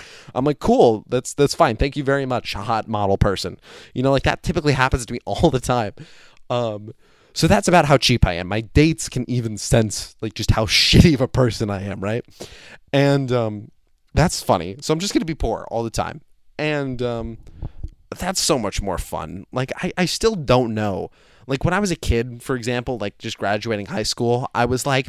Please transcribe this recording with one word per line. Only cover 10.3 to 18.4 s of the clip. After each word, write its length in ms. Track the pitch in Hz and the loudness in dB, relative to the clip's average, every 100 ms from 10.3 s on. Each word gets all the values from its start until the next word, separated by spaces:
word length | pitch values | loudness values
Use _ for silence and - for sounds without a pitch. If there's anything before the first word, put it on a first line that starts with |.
just 180 | - 107 | -2 0
how 140 | - 113 | 0 2
<laughs> 20 | |
shitty 460 | - - - 175 | 2 6 8 8
of 80 | 131 | 6
a 60 | 127 | 0
person 420 | 123 123 104 110 | 2 0 0 -4
I 140 | 98 | -4
am, 180 | 101 92 | -6 -6
right? 240 | 98 117 - - - - - - _ | -4 -4 -8 -16 -18 -18 -20 -20 _
And, 400 | 139 143 139 131 | 2 4 2 2
um, 400 | 123 110 104 107 _ _ _ _ | 0 0 -4 -12 _ _ _ _
that's 300 | - 165 - | 2 2 0
funny. 320 | - 101 82 98 | 0 0 0 -6
So 120 | - | -2
I'm 60 | 156 | -2
just 140 | 202 | 0
gonna 120 | 302 170 | -2 -2
be 100 | 160 | -4
poor 300 | 120 95 - | -4 -4 -6
all 120 | 117 | -6
the 60 | 117 | -4
time. 320 | - 85 - - _ _ - | -4 -6 -8 -18 _ _ -6
And, 440 | 151 147 139 123 | -2 -2 -4 -4
um, 360 | 123 117 113 113 - - - - - - _ - | -4 -4 -8 -12 -18 -12 -12 -10 -14 -14 _ -8
that's 240 | 175 190 | -6 -2